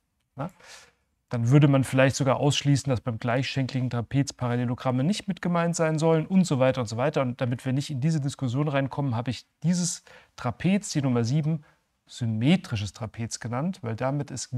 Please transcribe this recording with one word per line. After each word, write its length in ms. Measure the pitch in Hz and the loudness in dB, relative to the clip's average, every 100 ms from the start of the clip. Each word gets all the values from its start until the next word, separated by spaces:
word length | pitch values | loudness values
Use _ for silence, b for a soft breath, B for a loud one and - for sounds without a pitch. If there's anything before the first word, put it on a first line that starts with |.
| _ _ _ - | _ _ _ -12
ne? 140 | 156 _ B B B B B _ - | -12 _ B B B B B _ -8
Dann 180 | 123 117 | -2 6
würde 160 | 143 151 | 6 8
man 160 | 139 | 4
vielleicht 320 | 127 135 135 - | 2 4 2 2
sogar 220 | 131 120 | 0 2
ausschließen, 520 | 143 - 143 139 139 | 2 0 2 0 0
dass 120 | 120 | -4
beim 180 | - 113 | -4 -4
gleichschenkligen 720 | 123 120 131 - 127 131 123 | -2 -2 -2 -4 -2 -2 -2
Trapez 420 | 120 113 139 139 | -4 -2 -2 -2
Parallelogramme 720 | - 123 120 123 123 131 127 | -4 -4 -2 -2 -2 0 0
nicht 240 | 147 214 - | 0 -2 -4
mit 160 | 180 | -6
gemeint 320 | 180 175 170 165 | -2 0 0 0
sein 240 | 160 156 | 0 2
sollen 260 | 165 160 156 | 4 4 4
und 200 | 190 175 | 2 4
so 120 | 135 | 4
weiter 240 | 131 131 | 4 2
und 60 | 107 | -2
so 100 | 113 | -2
weiter. 240 | 139 156 | 0 0
Und 180 | 127 120 | -2 -2
damit 280 | 117 123 131 | -2 -2 -2
wir 40 | |
nicht 180 | 131 - | -2 -2
in 100 | 135 | -2
diese 180 | 156 160 | 0 0
Diskussion 480 | 139 - 131 131 151 | -2 -4 -4 -2 0
reinkommen, 480 | 139 139 - 143 117 | 0 -2 -2 -2 -2
habe 140 | 120 | -4
ich 160 | 107 - _ | -8 -10 _
dieses 420 | 160 180 170 - B B B - | -2 0 -2 -6 B B B -8
Trapez, 540 | 123 - 170 202 - | -6 -2 0 0 0
die 140 | 156 | -2
Nummer 200 | 135 120 | 2 2
sieben, 400 | 117 151 151 160 b b b _ _ | 2 0 0 -2 b b b _ _
symmetrisches 840 | - 113 110 127 185 - 107 101 | -6 -4 0 2 2 0 -4 -4
Trapez 460 | - 113 - 117 - | -8 -12 -8 -10 -8
genannt, 380 | 113 120 170 185 | -6 -4 -4 -6
weil 120 | 117 110 | -8 -4
damit 360 | 127 143 143 | -4 -4 -6
ist 180 | 120 - | -10 -8